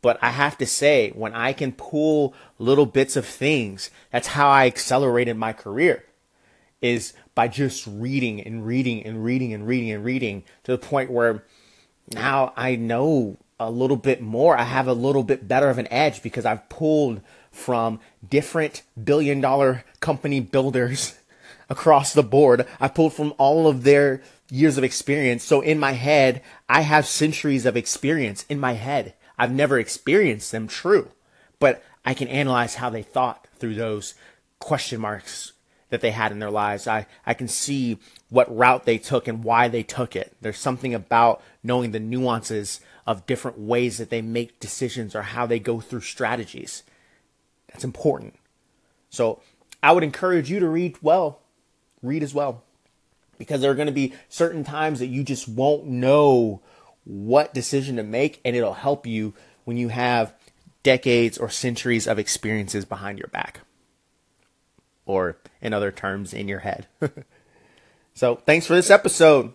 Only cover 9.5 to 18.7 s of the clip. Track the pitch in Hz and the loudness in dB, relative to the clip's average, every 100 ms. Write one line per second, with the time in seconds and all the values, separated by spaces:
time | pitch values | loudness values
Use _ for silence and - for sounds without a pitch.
9.5 | 107 107 127 113 107 110 131 120 101 - | -6 -4 -2 -2 -6 -4 -4 -4 -6 -12
10.5 | _ - 165 - 143 127 120 117 107 _ | _ -6 -4 -2 -4 -2 0 2 0 _
11.5 | _ _ _ _ _ - 110 123 139 127 | _ _ _ _ _ -16 -6 -2 2 0
12.5 | - 127 123 113 117 147 151 110 - _ | -2 -4 -2 -2 0 2 2 0 -6 _
13.5 | _ 113 117 131 139 135 127 113 113 156 | _ -6 -2 0 0 0 -2 -2 2 4
14.5 | 135 120 131 127 120 131 139 120 135 98 | 4 2 -2 0 0 0 0 0 -2 0
15.5 | 127 143 127 113 120 151 127 113 127 113 | 2 2 0 -2 0 0 -2 -10 -4 -4
16.5 | 113 _ - 156 151 143 110 _ _ _ | -4 _ -4 0 2 0 -4 _ _ _
17.5 | - - 123 113 110 _ _ 95 139 143 | -16 -4 -2 -2 -4 _ _ -2 -2 0
18.5 | 165 151 | -4 -4